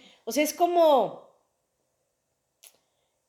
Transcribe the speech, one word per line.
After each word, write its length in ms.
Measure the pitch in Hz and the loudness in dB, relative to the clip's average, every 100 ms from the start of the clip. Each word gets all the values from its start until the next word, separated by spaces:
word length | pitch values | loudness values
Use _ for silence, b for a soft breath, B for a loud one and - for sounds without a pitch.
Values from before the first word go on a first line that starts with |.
| B B | B B
o 80 | - | -8
sea, 120 | 254 | -4
es 100 | 294 | -4
como, 760 | - 349 349 320 269 180 - - _ _ _ _ _ _ _ _ _ _ _ _ _ - _ _ _ _ _ | -2 -2 2 2 2 0 -8 -20 _ _ _ _ _ _ _ _ _ _ _ _ _ -20 _ _ _ _ _